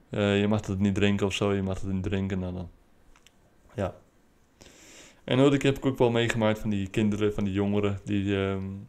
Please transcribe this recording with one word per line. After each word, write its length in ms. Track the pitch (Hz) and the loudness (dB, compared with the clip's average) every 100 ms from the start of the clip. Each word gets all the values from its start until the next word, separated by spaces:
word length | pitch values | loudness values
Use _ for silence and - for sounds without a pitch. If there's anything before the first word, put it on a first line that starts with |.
| _ | _
"Eh, 300 | - 101 101 | -2 2 4
je 80 | 101 | 2
mag 180 | 107 - | 0 0
het 140 | 95 | 2
niet 160 | 101 95 | 2 4
drinken 300 | 101 101 101 | 2 2 0
of 80 | |
zo, 200 | - 101 | 0 0
je 80 | 98 | 0
mag 200 | 95 95 | -2 -4
het 100 | 98 | -4
niet 120 | 95 | -4
drinken." 360 | 92 98 98 95 | -2 -2 -2 -4
Nou, 140 | 90 | -4
dan, 160 | 90 85 - _ _ - - - _ _ _ _ | -8 -10 -16 _ _ -20 -20 -20 _ _ _ _
ja. 220 | - 95 - _ _ _ _ _ _ - - - - - - | -6 -6 -6 _ _ _ _ _ _ -20 -20 -20 -20 -20 -16
En 160 | - 127 | -2 2
hoor, 140 | 139 | 4
ik 80 | 139 | 4
heb 240 | 139 135 135 | 2 0 -2
ook 120 | 131 | 2
wel 140 | 120 | 2
meegemaakt 480 | 117 113 113 107 107 | 2 0 2 0 0
van 100 | 113 | -2
die 200 | 101 95 | -2 -2
kinderen, 440 | 113 107 101 104 | 0 0 2 0
van 100 | 104 | 0
die 100 | 101 | -2
jongeren, 460 | 95 101 104 101 101 | 0 0 0 -2 -4
die, 320 | - 101 98 98 | -4 -2 0 0
ehm, 280 | 98 98 95 98 | -2 -4 -6 -10